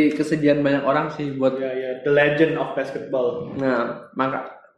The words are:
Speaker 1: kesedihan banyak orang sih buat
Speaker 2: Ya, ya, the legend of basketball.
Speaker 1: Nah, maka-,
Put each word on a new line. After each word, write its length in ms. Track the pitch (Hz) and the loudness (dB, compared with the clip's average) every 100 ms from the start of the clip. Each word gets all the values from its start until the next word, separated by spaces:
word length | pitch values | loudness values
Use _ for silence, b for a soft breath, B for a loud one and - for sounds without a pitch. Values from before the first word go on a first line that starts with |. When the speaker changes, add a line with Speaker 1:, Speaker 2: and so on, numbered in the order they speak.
| 147 | 6
Speaker 1:
kesedihan 540 | - 151 156 147 147 | 2 0 2 4 4
banyak 240 | 139 139 135 | 2 2 2
orang 240 | 147 156 | 2 0
sih 240 | - 143 135 | -4 -6 0
buat 240 | 131 131 | 0 0
Speaker 2:
Ya, 80 | 131 | -2
ya, 220 | 127 131 127 | -4 -6 -4
the 100 | 147 | 2
legend 440 | 143 147 151 156 127 | 4 4 4 2 2
of 160 | 135 | -2
basketball. 800 | 139 135 - - 131 120 101 101 | -4 -6 -8 -4 -2 -2 -2 -6
Speaker 1:
Nah, 540 | 107 135 120 117 - - 127 | -4 -2 0 -2 -6 -8 -2
maka-, 400 | 135 135 - - - | -2 -2 -8 -16 -20